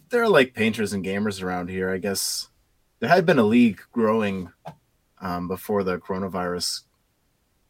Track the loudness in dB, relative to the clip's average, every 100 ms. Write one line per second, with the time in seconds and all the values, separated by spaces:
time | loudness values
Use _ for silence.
0 | -4 0 4 4 2 0 -2 0 -4 -4
1 | -4 -2 -4 -4 -6 -4 -6 -4 -4 -2
2 | -4 -4 -4 -6 -10 _ _ _ _ _
3 | 2 4 4 4 6 6 4 2 -6 0
4 | 2 2 0 -4 -10 _ -20 -20 _ _
5 | _ _ -8 -6 -6 -8 -2 -2 0 -4
6 | -6 -6 -4 -4 -4 -4 -6 -8 -12 _
7 | _ _ _ _ _ _